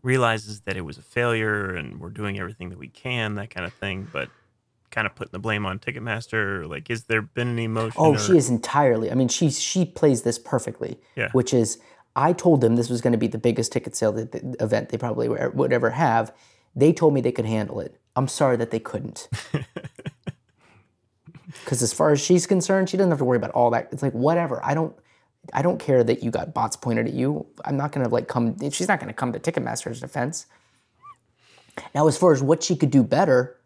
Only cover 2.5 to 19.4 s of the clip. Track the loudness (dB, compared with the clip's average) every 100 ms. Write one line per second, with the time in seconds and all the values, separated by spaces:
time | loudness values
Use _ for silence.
2.5 | -12 -14 -14 -18 _ -6 -4 -4 -6 -8
3.5 | -10 -10 -8 -8 -6 -8 -8 -8 _ _
4.5 | _ _ _ _ -4 -4 -6 -12 -8 -4
5.5 | -2 -4 -6 -8 -8 -6 -6 -4 -2 -2
6.5 | -4 -6 -10 -6 -8 0 -2 0 -4 -2
7.5 | -2 -2 -2 -4 4 4 4 4 4 4
8.5 | -2 0 2 4 4 2 2 0 2 0
9.5 | 0 -2 0 -2 4 4 4 0 -4 -2
10.5 | -4 -4 -10 -10 -10 _ -6 0 2 4
11.5 | 2 2 -2 -14 _ _ 0 2 2 4
12.5 | 6 6 4 0 0 2 2 0 0 0
13.5 | 0 -2 -4 -4 -2 -2 -2 -6 -8 -10
14.5 | -4 0 0 -2 -6 -4 -2 -2 -2 -2
15.5 | 0 0 2 0 2 2 2 -2 -10 _
16.5 | _ _ 2 4 6 2 4 0 -2 -2
17.5 | -2 -2 -6 -10 _ _ -2 -2 2 2
18.5 | 2 0 -4 -6 -10 -10 -14 -12 -12